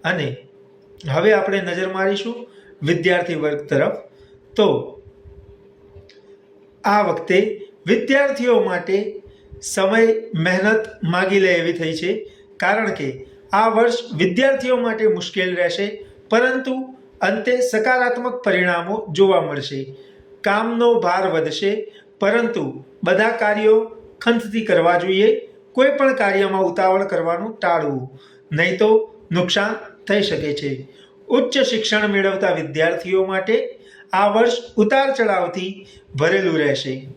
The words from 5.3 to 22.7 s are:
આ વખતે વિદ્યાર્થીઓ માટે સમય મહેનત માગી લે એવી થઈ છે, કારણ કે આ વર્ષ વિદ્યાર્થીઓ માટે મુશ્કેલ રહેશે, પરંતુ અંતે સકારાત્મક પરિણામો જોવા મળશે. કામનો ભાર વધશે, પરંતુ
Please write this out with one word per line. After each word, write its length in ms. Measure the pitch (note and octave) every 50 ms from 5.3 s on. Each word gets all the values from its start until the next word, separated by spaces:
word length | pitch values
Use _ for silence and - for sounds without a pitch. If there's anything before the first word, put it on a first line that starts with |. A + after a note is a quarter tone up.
| - - - - - - - - - _ - - - - - - - - - - - - _ _ - - - - _ _ -
આ 180 | G#3+ G3+ G#3 G3+
વખતે 680 | F3 D#3+ - - - F3+ F#3+ G#3+ A3 - - - - - - -
વિદ્યાર્થીઓ 800 | D#3 A3+ - - - C4+ C#4 C#4+ C#4 - - A#3+ B3 A#3 G#3+ -
માટે 580 | F#3 F3+ E3+ - - F#3+ G3+ G#3+ G#3 - - - - - - - - - - -
સમય 460 | - - - F#3+ F#3+ G#3+ A3+ A3+ A3+ A3 - - - -
મહેનત 500 | D#3 D#3+ F3+ F3+ F#3 F#3+ G#3 A3 A3 A3 - - - -
માગી 360 | D#3+ F3 F3+ F#3+ F#3+ G3+ G3
લે 120 | F#3+ F#3 F3+
એવી 200 | E3+ E3 E3+ E3+
થઈ 240 | - E3 D#3 E3
છે, 340 | D#3 F3 F3+ G#3+ A3+ - - - - - _ -
કારણ 380 | - - F3+ G3+ A3 A3 G3 -
કે 320 | - D3 C3 C3 - - - - - - - -
આ 160 | G3 G#3+ -
વર્ષ 300 | A3 A3 A#3 A#3+ A#3 - - - -
વિદ્યાર્થીઓ 600 | D3 F3 F#3 F3+ G#3+ C4+ C4+ C4+ C4+ B3 B3+ B3+
માટે 300 | A#3+ A#3+ A3+ A3 G#3+ A3
મુશ્કેલ 500 | G#3+ G3 F3 D#3 - - G3+ F#3 F3+ F3+
રહેશે, 480 | F3 F3 E3+ F3 G3 G3 G#3 G#3+ - - - - - - -
પરંતુ 680 | A3 A3+ B3 B3+ B3+ C4 C4 C4 C4 C4 - - - - - - - -
અંતે 400 | - F#3+ G#3+ A3 G#3+ B3 B3 B3
સકારાત્મક 840 | B3 - - G#3+ A3 B3 B3+ B3+ B3 B3 A#3+ B3 A#3+ A#3+ A#3+ - -
પરિણામો 640 | G#3 F3+ F3+ F3+ F3+ F3 E3+ E3+ F3+ G3+ A3 G#3+ - D3+
જોવા 280 | D#3+ G3 F#3+ F3+ C#3
મળશે. 540 | - - C#3+ C#3 C3 - C#3 C3+ C3+ C3 - - - - - - - - - -
કામનો 540 | - G#3 G3 G#3 A3+ A#3 A#3 A#3 A#3+ A#3+ A#3
ભાર 340 | - E3+ F3 F3 F#3 F#3+ F#3
વધશે, 640 | D#3+ D#3+ D#3+ D#3+ - - - G3 G#3+ A3 - - - - - - - _
પરંતુ 640 | G3 G3 A3+ A#3 A#3 A3 - G3 D3 C3+